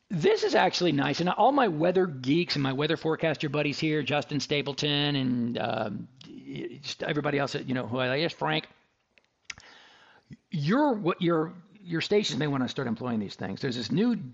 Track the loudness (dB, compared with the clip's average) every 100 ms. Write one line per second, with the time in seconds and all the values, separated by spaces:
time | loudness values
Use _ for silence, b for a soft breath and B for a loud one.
0 | -6 2 4 4 4 4 4 4 2 2
1 | 2 2 0 4 4 6 2 2 2 4
2 | 2 0 2 2 2 0 0 0 0 0
3 | 0 0 0 0 -2 0 0 0 0 0
4 | 0 0 0 -2 0 -2 -2 -2 0 0
5 | 0 0 0 0 0 -2 -2 -2 -4 -6
6 | -10 -16 -18 -16 -12 -10 -10 -10 -12 -8
7 | -4 -2 0 -2 -2 -4 -4 -4 -2 -2
8 | 0 0 -2 -2 -2 -2 -4 _ _ _
9 | _ _ _ _ -18 -18 B B B B
10 | B B B -20 _ -4 0 2 2 2
11 | -2 0 2 2 0 -6 -20 -18 -6 -4
12 | 2 2 2 0 0 0 -2 -2 -4 -2
13 | -2 -2 -4 -6 -8 -4 -4 -4 0 2
14 | 2 0 -4